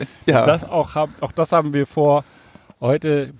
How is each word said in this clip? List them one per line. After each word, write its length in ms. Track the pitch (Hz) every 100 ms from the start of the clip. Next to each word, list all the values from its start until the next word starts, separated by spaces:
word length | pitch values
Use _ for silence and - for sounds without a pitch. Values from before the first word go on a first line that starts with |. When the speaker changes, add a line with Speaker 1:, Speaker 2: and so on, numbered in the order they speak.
| - - -
Speaker 1:
Ja. 140 | 131
Speaker 2:
Und 60 | 123
das 160 | 165
auch 300 | 160 170 143
hab-, 160 | 151 151 -
auch 100 | 139
das 200 | - 156
haben 220 | 170 151
wir 140 | 143 139
vor, 360 | - 147 143 - - - - _ _
heute 540 | 123 147 156 147 131 131